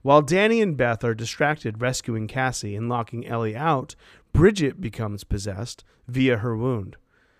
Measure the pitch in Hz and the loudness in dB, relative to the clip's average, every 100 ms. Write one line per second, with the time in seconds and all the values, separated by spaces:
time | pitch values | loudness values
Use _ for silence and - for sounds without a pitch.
0 | 131 147 143 180 214 233 202 139 120 113 | 4 6 6 2 4 4 2 2 0 2
1 | 120 110 113 - 147 151 117 107 123 127 | -2 -2 -6 -2 -2 0 -4 -4 -2 -2
2 | - 113 110 131 131 123 107 101 117 120 | -4 -4 -4 -2 -2 -2 -6 -6 -2 -2
3 | 113 117 120 117 113 110 160 139 143 - | -4 -8 -6 -4 -4 -2 0 0 -2 -14
4 | - - _ - 175 208 143 - 120 104 | -20 -20 _ 4 6 6 0 -2 -8 -6
5 | 110 104 - 104 101 98 117 - _ _ | -6 -6 -6 -6 -4 -8 -10 -12 _ _
6 | - 127 131 117 120 110 123 120 95 - | -8 0 2 2 0 -2 -2 -4 -6 -14
7 | _ _ _ _ | _ _ _ _